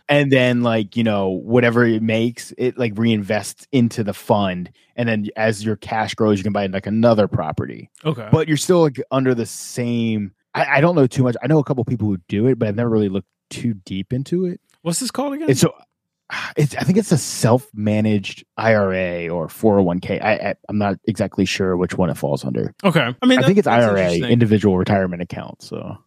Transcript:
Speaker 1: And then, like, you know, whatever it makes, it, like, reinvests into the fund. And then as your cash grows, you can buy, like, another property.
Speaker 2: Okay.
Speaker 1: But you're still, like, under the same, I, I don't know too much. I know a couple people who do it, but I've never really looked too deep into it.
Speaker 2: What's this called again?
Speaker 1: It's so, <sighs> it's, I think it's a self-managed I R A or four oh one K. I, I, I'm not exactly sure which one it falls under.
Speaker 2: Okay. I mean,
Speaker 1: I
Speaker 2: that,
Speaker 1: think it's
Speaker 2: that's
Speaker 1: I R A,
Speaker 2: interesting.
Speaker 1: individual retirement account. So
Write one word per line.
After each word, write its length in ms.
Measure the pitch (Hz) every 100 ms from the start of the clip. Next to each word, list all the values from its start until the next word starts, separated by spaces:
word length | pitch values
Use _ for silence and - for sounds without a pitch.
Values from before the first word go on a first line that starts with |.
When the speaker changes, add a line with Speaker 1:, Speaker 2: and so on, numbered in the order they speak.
| -
Speaker 1:
And 220 | 147 139
then, 300 | 131 123 120
like, 320 | 120 113 104 117
you 60 |
know, 260 | 113 101 95
whatever 560 | 92 82 123 120 117 120
it 160 | 110
makes, 500 | 110 113 120 117 - -
it, 200 | 123 113
like, 180 | 120 104
reinvests 720 | 117 110 98 107 - - -
into 320 | 135 120 -
the 100 | 101
fund. 580 | 95 - 107 98 90 87 _ _ -
And 120 | 117
then 200 | 110 104 -
as 280 | 110 104
your 120 | 107 107
cash 380 | - 110 107 -
grows, 220 | 107 104
you 40 |
can 100 | 101
buy, 120 | 101 98
like, 180 | 95 101
another 400 | 110 117 107 95
property. 640 | - 78 - 65 55 - _
Speaker 2:
Okay. 240 | 156 120 107
Speaker 1:
But 160 | 160 160
you're 100 | 147
still, 240 | - 180
like, 180 | 156 131 -
under 220 | 131 131 117
the 100 | 110
same, 840 | - - - 120 120 113 107 98 _ _
I, 240 | - 156 139
I 40 |
don't 140 | 160 175
know 120 | 131
too 160 | -
much. 120 | 123 113
I 40 | 127
know 100 | 156
a 40 |
couple 200 | 139 131 113
people 220 | 120 107
who 100 | 95 -
do 200 | 101 123
it, 120 | 120
but 80 | 110
I've 80 | 104
never 140 | 120
really 200 | 110 101
looked 200 | 98 - _ -
too 240 | - 120
deep 400 | 101 - 95 98
into 320 | 127 139 175 180
it. 140 | 180 _ _
Speaker 2:
What's 180 | 165 170
this 100 | 247
called 220 | - 285
again? 160 | 277 311
Speaker 1:
It's 120 | 127
so, 120 | 170 - _ _ _ _ -
<sighs> 260 | - - -
it's, 200 | 147 123
I 60 |
think 180 | 131 190
it's 120 | 208
a 60 | 151
self-managed 1300 | - - 117 127 - 107 104 107 107 104 95 - - -
I 180 | 110 110
R 180 | 98
A 360 | 92 92 87 85
or 200 | 85 80
four 300 | - 113 101
oh 40 |
one 160 | 90 90
K. 200 | - 98
I, 300 | 107 107 101
I, 60 | - -
I'm 80 | 104
not 200 | 101 95 -
exactly 400 | 101 98 - 95
sure 300 | - 95 90
which 180 | 90 -
one 140 | 87
it 60 | -
falls 280 | 71 71 65
under. 300 | 58 52 -
Speaker 2:
Okay. 320 | 196 156 120 127
I 40 | 247
mean, 140 | 254
Speaker 1:
I 20 |
Speaker 2:
that, 60 | -
Speaker 1:
think 100 | 202
it's 80 | 139
Speaker 2:
that's 200 | 117 113
Speaker 1:
I 40 |
R 80 | 98
A, 40 |
Speaker 2:
interesting. 280 | 90 85 120
Speaker 1:
individual 480 | 117 113 107 104 92
retirement 460 | 92 101 92 87
account. 400 | 90 - - -
So 340 | - 80 - -